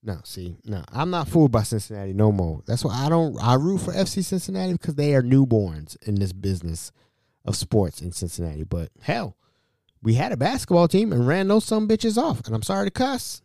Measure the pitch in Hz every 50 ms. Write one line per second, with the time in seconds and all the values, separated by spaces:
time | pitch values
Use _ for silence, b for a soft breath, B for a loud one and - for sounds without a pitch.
0 | _ 110 98 - - - - - 90 90 82 - _ 110 104 92 76 - - 120
1 | 147 175 180 175 156 - - 165 156 135 113 113 107 - - 107 98 - 107 104
2 | 98 98 95 98 107 107 104 98 90 82 80 87 - - - 127 - 135 - 120
3 | 135 147 165 165 165 156 110 - - 113 123 131 143 170 196 185 - - 175 185
4 | 196 175 - - 185 - - 185 - - 190 190 185 185 180 170 - - 151 139
5 | 147 147 143 135 127 120 131 135 139 127 117 110 101 92 80 76 76 - - -
6 | _ 107 104 101 98 92 90 95 98 98 95 87 85 85 80 82 - - _ _
7 | _ _ _ _ _ _ _ _ _ - 104 - - - - 110 98 85 - -
8 | - 87 90 - - 85 - - 87 82 76 76 78 82 - 87 80 73 _ _
9 | - - 170 240 208 117 - _ _ _ _ _ _ _ _ _ _ _ _ _
10 | - 110 113 120 160 254 226 120 135 180 262 262 - - 180 170 170 170 - 185
11 | 214 226 190 120 120 123 151 185 196 190 202 220 - - 220 214 214 208 220 220
12 | - 226 208 226 285 339 - - - - 110 110 104 - 196 196 202 196 - -
13 | 254 262 277 247 - - - - _